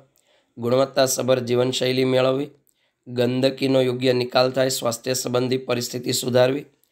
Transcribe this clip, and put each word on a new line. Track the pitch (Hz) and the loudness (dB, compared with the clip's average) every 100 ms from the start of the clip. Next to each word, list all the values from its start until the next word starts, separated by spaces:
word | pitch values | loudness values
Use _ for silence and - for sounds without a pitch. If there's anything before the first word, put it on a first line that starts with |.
| _ _ _ _ _ - | _ _ _ _ _ -8
ગુણવત્તાસભર | 117 127 135 139 131 - 123 131 | 0 2 2 0 0 0 0 0
જીવનશૈલી | 117 120 127 127 127 127 | 0 0 0 0 -2 0
મેળવવી, | 131 127 131 131 147 - _ _ _ _ 127 | 2 2 2 0 -6 -12 _ _ _ _ -8
ગંદકીનો | 123 123 127 131 131 135 131 | -2 0 2 0 0 0 2
યોગ્ય | 127 123 127 | 2 0 0
નિકાલ | 123 123 127 127 | 0 0 0 2
થાય, | 131 131 | 0 0
સ્વાસ્થ્ય | 131 123 117 131 | -2 -4 -4 -4
સંબંધી | 127 127 123 127 131 | -4 -2 -2 0 -2
પરિસ્થિતિ | 131 120 120 127 131 | -2 -4 -4 -6 -4
સુધારવી, | 123 127 123 127 143 - _ _ | -4 0 2 2 0 -8 _ _